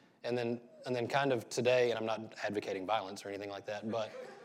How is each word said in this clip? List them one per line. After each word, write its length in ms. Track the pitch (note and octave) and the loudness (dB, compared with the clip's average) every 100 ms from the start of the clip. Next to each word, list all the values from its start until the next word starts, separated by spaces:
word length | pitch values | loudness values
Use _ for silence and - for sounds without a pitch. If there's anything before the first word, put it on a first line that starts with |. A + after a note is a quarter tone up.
| - _ | -20 _
and 140 | A#2+ B2 | -2 0
then, 220 | A#2 A#2 - - C3 | 0 -2 -6 -10 -4
and 100 | B2 | -2
then 120 | A#2 | 2
kind 260 | C#3+ C#3 | 2 4
of 160 | B2 - | 2 0
today, 400 | - A#2+ B2+ A#2+ | 0 6 6 6
and 100 | A2 | 2
I'm 60 | A2 | 0
not 300 | A2 A2 - | -2 -4 -6
advocating 420 | G#2+ G#2 - G2 F#2 | -2 -2 -2 -2 2
violence 400 | A2 F#2+ G2+ G2+ | 0 0 -6 -6
or 40 | |
anything 200 | G2 G#2 | -6 -6
like 160 | G2 F#2+ | -8 -6
that, 240 | G#2 A2 | -4 -2
but 220 | A2+ G#2+ - - - | -2 -2 -6 -12 -14